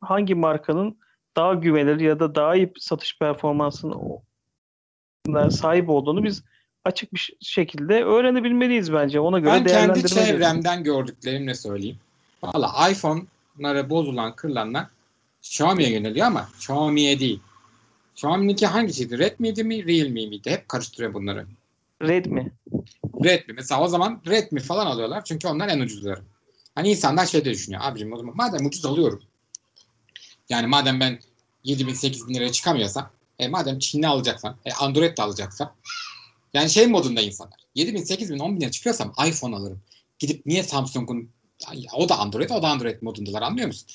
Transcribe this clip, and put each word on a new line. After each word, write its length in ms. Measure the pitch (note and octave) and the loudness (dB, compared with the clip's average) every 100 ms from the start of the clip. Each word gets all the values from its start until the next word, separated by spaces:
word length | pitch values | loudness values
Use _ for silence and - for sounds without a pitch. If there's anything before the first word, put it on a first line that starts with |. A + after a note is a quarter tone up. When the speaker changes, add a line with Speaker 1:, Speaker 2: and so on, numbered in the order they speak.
Speaker 1:
hangi 340 | F#3+ G3 G3 E3+ | -2 0 2 2
markanın 600 | D#3+ D#3 - D#3+ G#3 G#3+ _ _ _ - | 2 0 -2 -4 -4 -6 _ _ _ 0
daha 180 | F3+ | 2
güvenilir 460 | F3+ E3 D3+ C#3+ D#3 | 2 4 4 4 4
ya 200 | D#3 D3+ | 2 2
da 160 | D#3+ D3+ | 2 2
daha 200 | D3+ F#3 | 4 4
iyi 180 | F#3 - | 2 -2
satış 400 | - D#3+ - - | -6 -6 -6 -2
performansına 1000 | D3+ C#3+ D3+ D3 D3 D3 D#3 - - - _ _ _ _ _ _ _ _ _ _ D#3 D3 D3 | -2 0 0 0 0 -2 -8 -8 -8 -10 _ _ _ _ _ _ _ _ _ _ -2 2 2
sahip 380 | - D#3+ F3 E3+ | 2 2 2 4
olduğunu 340 | C#3+ C3+ F#3 | 2 2 0
biz 200 | G#3+ G3+ - _ _ _ F#3 | 0 -4 -12 _ _ _ -4
açık 280 | - - | -4 -6
bir 60 | F3+ | -8
ş-, 140 | - - | -10 -12
şekilde 600 | - - D#3+ D3 D3+ A3 | -6 -2 -2 -2 2 2
öğrenebilmeliyiz 920 | G#3 A3+ B3+ B3 A#3+ A#3+ B3 A#3+ E3 | 4 4 4 2 2 2 2 2 2
bence. 260 | D#3 C#3+ D3 | 2 2 2
Ona 200 | E3 F#3 | 2 4
göre 120 | D3+ | 6
Speaker 2:
Ben 60 | F3+ | 6
kendi 120 | F3+ | 6
Speaker 1:
değerlendirmeliyiz. 580 | G3 - F3+ F3 F#3+ - | 6 6 4 2 4 4
Speaker 2:
çevremden 560 | F3 E3+ E3 E3+ F3 | 4 4 2 0 -2
gördüklerimle 720 | D3+ C3+ C3 - B2+ C#3 C3+ | 0 -2 -2 -8 -6 -6 -6
söyleyeyim. 440 | B2+ G#2+ G2+ G#2 C3 _ _ _ - | -6 -6 -6 -8 -10 _ _ _ -14
Valla 460 | - D3+ A#2+ C3 F3+ | -4 0 0 4 4
iPhone'lara 1000 | G3 D#3 D#3+ F#3 _ _ C#3+ C#3+ C#3 C3+ | 4 0 -2 -6 _ _ -8 -2 -2 0
bozulan, 460 | E3 C#3+ B2 A2+ - | 0 0 -2 -6 -6
kırılanlar 520 | D#3+ B2 A2 C#3 F#3+ _ _ _ _ _ | -6 -4 -4 -6 -8 _ _ _ _ _
Xiaomi'ye 500 | - - D#3+ F#3 B2+ | -8 0 2 4 4
yöneliyor 360 | A2 G#2+ B2 A#3 | 2 0 2 2
ama 220 | C#3+ F#2+ - | 0 -6 -12
Xiaomi'ye 640 | - C#3 D3+ D3 C#3+ C#3 | -4 0 2 2 2 2
değil. 200 | C3 G2 _ _ _ _ _ _ _ - | 0 -2 _ _ _ _ _ _ _ -6
Xiaomi'ninki 520 | D3 F#3 G3+ G3+ G3+ | 0 2 2 4 2
hangisiydi? 500 | G3+ G#3+ B2+ A#2 A#2+ | 2 0 -2 -4 0
Redmi'ydi 460 | G3+ - A3+ G#3 | 0 0 -4 -2
mi, 220 | A3 A3 E3+ | -2 -2 0
Realme 400 | E3 C#3+ A#2 G#2+ | 2 2 -2 -6
miydi? 240 | G#2 A#2 | -8 -4
Hep 200 | E3+ - | -6 -4
karıştırıyor 440 | B2+ - - A2+ | -8 -8 -8 -6
bunları. 320 | G2+ G2 G2+ G2 - _ _ _ - | -6 -6 -6 -10 -20 _ _ _ -6
Speaker 1:
Redmi. 500 | D#3 F3+ F3+ C3 C3 - - - - _ - - | 0 2 0 -4 -6 -12 -8 -8 -8 _ -10 0
Speaker 2:
Redmi. 300 | E3 F3 - | 2 2 0
Mesela 280 | A#2 C3 C#3 | -12 -4 0
o 60 | F3 | 2
zaman 340 | F3 G3+ A3 E3 | 2 0 -2 0
Redmi 320 | G#3+ A3 C#3+ | 0 0 -4
falan 260 | - F#3+ F#3 | -2 -2 -2
alıyorlar. 380 | A#2 A2+ G3 - | -2 -4 -6 -8
Çünkü 220 | D#3+ F3 | -6 -4
onlar 220 | D3+ D#3 | -2 -2
en 100 | D3 | -2
ucuzları. 420 | A2+ G2+ G2+ F#2+ - _ _ _ _ C#3+ | -2 -6 -8 -8 -12 _ _ _ _ -2
Hani 140 | G3 | 2
insanlar 360 | F#3+ C#3+ E3 F3+ | 2 4 2 2
şey 200 | D#3+ C3+ | 2 0
de 60 | |
düşünüyor. 300 | G2 F#2+ G2 C3+ | -4 -6 -6 -6
"Abicim 280 | A#2 G#2+ | -6 -10
o 40 | A#2 | -10
zaman 180 | A#2+ E3+ | -10 -4
madem 300 | A#3+ D#3+ C#3+ | -2 -2 -4
ucuz 200 | - C3+ | -4 -2
alıyorum. 360 | D#3 C3+ G2 _ _ _ - _ _ _ _ _ - - _ - | 2 2 0 _ _ _ -20 _ _ _ _ _ -20 -20 _ -4
Yani 180 | A#2+ A#2 | -2 2
madem 320 | C#3+ C3+ C3 | 4 4 2
ben 200 | C3 A#2+ - _ _ _ | 0 -2 -14 _ _ _
yedi 240 | B2+ C3+ B2+ | -4 -2 -2
bin, 60 | |
sekiz 340 | B2+ C3+ A#2+ A#2 | -2 -4 -4 -6
bin 60 | |
liraya 180 | B2+ B2 | -4 -2
çıkamıyorsam, 580 | - C3+ B2+ G2+ C3+ - _ _ - | -2 0 0 0 -4 -10 _ _ -8
e, 80 | B2 | -4
madem 320 | F3 C#3 C3+ | -2 -4 -4
Çinli 280 | - D3 D#3 | -4 0 2
alacaksam, 500 | C3+ B2 - G#2+ - A#2 | 2 0 -4 -8 -10 -10
e, 60 | |
Android 460 | - C#3 C#3+ E3 D#3+ | -4 0 4 2 2
de 40 | |
alacaksam." 520 | G#2 G2+ G2 - C#3+ _ - - - - - _ _ | -4 -4 -8 -8 -10 _ -14 -12 -12 -16 -20 _ _
Yani 160 | C#3 D#3 | 0 4
şey 180 | G#3 A#3+ | 6 6
modunda 340 | G3 C3+ A2+ | 6 2 0
insanlar. 380 | G#2 - - _ _ C3 | -2 -6 -16 _ _ -4
Yedi 180 | E3+ | -2
bin, 100 | G#3 | -2
sekiz 300 | - F#3+ G3+ | -4 -6 -6
bin, 60 | C#3+ | -6
on 160 | G3+ F#3+ | -4 -2
bin 60 | |
liraya 100 | C3 | -4
çıkıyorsam 420 | - A#3+ A#3 G2+ - D#3 | -4 -2 -2 -4 -2 0
iPhone 280 | D#3+ B2 G2+ | 0 -4 -6
alırım. 260 | G2+ F#2+ _ _ _ - | -8 -12 _ _ _ -8
Gidip 260 | C#3+ D3 C#3 | -4 -4 -2
niye 180 | F3+ | -2
Samsung'un, 640 | F#3 C#3 C3 B2+ A#2+ A#2+ A#2 _ _ - - C3+ C3 B2+ | 0 -4 -4 -6 -6 -6 -8 _ _ -20 -16 -14 -8 -2
o 120 | F3 | 2
da 100 | F3 | 2
Android, 300 | G#2 A2+ G3 | 0 -2 -2
o 120 | A3 | 0
da 60 | D#3 | 0
Android 340 | C3+ A#2 - | 0 -2 -6
modundalar, 400 | A2+ G#2 G2 G#2+ | -8 -8 -6 -2
anlıyor 260 | A#2+ A#3+ G3+ | -2 0 -4
musun? 200 | - - | -6 -16